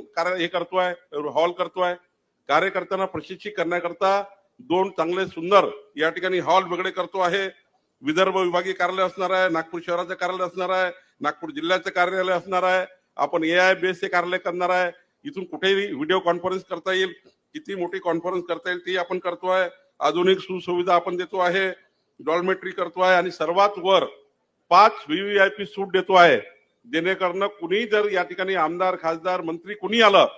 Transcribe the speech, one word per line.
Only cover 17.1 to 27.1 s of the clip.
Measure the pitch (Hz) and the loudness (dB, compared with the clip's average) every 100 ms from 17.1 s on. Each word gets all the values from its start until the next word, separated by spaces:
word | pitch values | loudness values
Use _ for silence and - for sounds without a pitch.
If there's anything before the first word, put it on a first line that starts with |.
| - _ _ _ | -6 _ _ _
किती | 151 - | -16 -10
मोठी | 196 170 185 | -8 -6 -4
कॉन्फरन्स | 180 165 175 185 175 | -4 -2 -4 -6 -6
करता | 165 185 | -6 -6
येईल | 180 180 | -6 -4
ती | 185 | -4
आपण | 175 185 | -4 -4
करतोय. | 180 175 185 185 180 - _ - | -6 -6 -2 0 0 -6 _ -4
आधुनिक | 147 165 185 190 | -2 2 2 2
सुसुविधा | - 185 175 175 180 | -2 -8 -4 -2 2
आपण | 175 185 175 | 0 0 -4
देतो | 180 190 | -4 -2
आहे, | 180 185 190 - _ _ _ - | 0 0 -2 -6 _ _ _ -8
डॉर्मेटरी | 147 170 185 185 185 | -2 0 0 -2 -6
करतो | 185 175 185 | -6 -6 0
आहे | 185 180 | 4 4
आणि | 180 | 2
सर्वात | - 156 180 208 208 | -4 -2 2 2 2
वर | 180 185 135 - _ _ _ _ - | 2 2 2 -6 _ _ _ _ 2
पाच | 175 220 214 135 | 6 6 4 -4
व्हीव्हीआयपी | 170 202 202 196 208 202 | -4 0 2 2 0 -10
सूट | - 190 | -8 -2
देतो | 185 185 | -2 4
आहे, | 185 170 117 - - _ _ 120 | 8 8 6 0 -16 _ _ -6
जेणेकरून | 156 175 | -2 -2